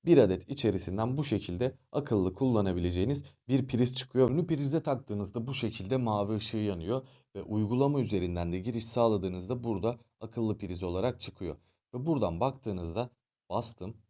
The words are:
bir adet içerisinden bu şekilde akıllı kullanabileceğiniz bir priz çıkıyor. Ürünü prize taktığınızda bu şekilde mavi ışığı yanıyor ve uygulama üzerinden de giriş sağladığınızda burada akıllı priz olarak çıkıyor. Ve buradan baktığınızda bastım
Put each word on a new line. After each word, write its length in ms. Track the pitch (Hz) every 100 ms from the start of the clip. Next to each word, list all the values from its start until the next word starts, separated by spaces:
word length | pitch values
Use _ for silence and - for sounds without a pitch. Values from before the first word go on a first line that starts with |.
bir 140 | - 160
adet 300 | 107 92 -
içerisinden 680 | - 113 95 90 95 113 135
bu 80 |
şekilde 500 | 143 104 - 90 123 - _
akıllı 420 | - 143 110 92
kullanabileceğiniz 880 | 92 135 113 98 90 90 90 104 143 - _ -
bir 180 | 135 131
priz 300 | 120 123 127
çıkıyor. 340 | - 127 127
Ürünü 160 | 139 175
prize 360 | 156 143 160
taktığınızda 640 | 156 135 - 104 101 117 117
bu 80 |
şekilde 420 | 135 113 - 95 131
mavi 400 | 120 104 101 110
ışığı 200 | - 110
yanıyor 460 | 107 90 82 127 - - _
ve 80 | 98
uygulama 580 | - 107 107 123 139 143
üzerinden 520 | 110 104 90 87 87
de 60 | 90
giriş 260 | 98 113 113
sağladığınızda 800 | 123 117 104 92 90 92 127
burada 340 | 120 101 101 120 _ _
akıllı 380 | 110 123 110 104
priz 240 | 95 90
olarak 380 | 92 90 117 -
çıkıyor. 360 | - - 90 76 _ _ _
Ve 120 | 123 143
buradan 340 | 151 101 85
baktığınızda 680 | 127 135 110 92 85 85 127 _ _ _ _
bastım 460 | 104 113 - 92 110 _